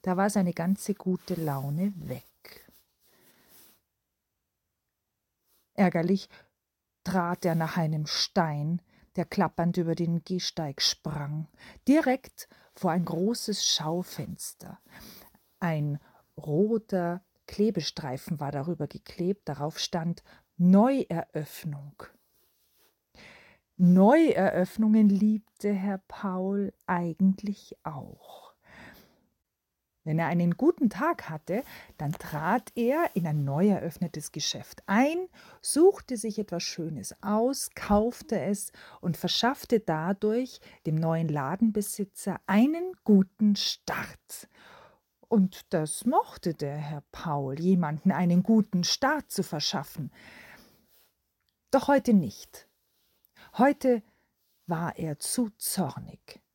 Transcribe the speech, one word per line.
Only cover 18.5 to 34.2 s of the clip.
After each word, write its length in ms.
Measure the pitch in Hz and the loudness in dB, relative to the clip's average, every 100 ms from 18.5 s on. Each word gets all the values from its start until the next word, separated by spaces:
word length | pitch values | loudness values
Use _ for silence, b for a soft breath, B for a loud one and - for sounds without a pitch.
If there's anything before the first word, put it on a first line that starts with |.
darüber 360 | 143 151 165 147 | -4 -6 -4 -6
geklebt, 600 | - - - 175 202 - | -8 -18 -6 -4 -4 -8
darauf 300 | 143 147 - | -6 -6 -6
stand 460 | - 175 165 170 b b b - | -6 -4 -4 -6 b b b 2
„Neueröffnung“. 1400 | 175 196 247 269 - 165 - 156 147 - 160 143 143 - - _ _ _ _ _ _ _ _ _ _ B B B B B _ - | 8 8 8 2 0 -4 -4 -8 -8 -10 -10 -10 -14 -18 -20 _ _ _ _ _ _ _ _ _ _ B B B B B _ 4
Neueröffnungen 1300 | 180 185 196 311 311 - 190 175 185 - 214 220 208 | 6 8 8 8 6 4 2 2 0 0 4 6 6
liebte 640 | 196 214 214 _ _ 208 | 6 2 0 _ _ -2
Herr 240 | 196 202 190 _ | -2 -2 -6 _
Paul 640 | - 202 185 190 202 196 _ | -8 -6 -4 -2 -2 -4 _
eigentlich 880 | - 175 175 160 190 190 208 196 - - | -4 -2 -2 2 2 2 -6 -10 -14 -14
auch. 720 | 156 147 50 - - - - _ B B B B B B B _ _ _ _ _ _ _ | -12 -12 -14 -20 -20 -20 -20 _ B B B B B B B _ _ _ _ _ _ _
Wenn 160 | 156 156 | -4 -2
er 80 | 160 | 0
einen 280 | 175 175 | 0 0
guten 360 | 170 302 - 240 | 2 0 2 -2
Tag 400 | 180 302 339 - | 0 -4 -4 -8
hatte, 320 | 156 - 196 - B B - | -12 -6 -6 -6 B B -10
dann 140 | 147 | -8
trat 600 | - - 151 165 240 - | -8 -10 -6 -2 -2 -2
er 340 | - 233 302 349 | -2 0 0 0
in 100 | 190 | -2
ein 180 | 165 151 | -2 -2
neu 260 | 139 139 208 | -2 2 2
eröffnetes 640 | 190 160 - 170 151 | 2 -2 -6 -8 -8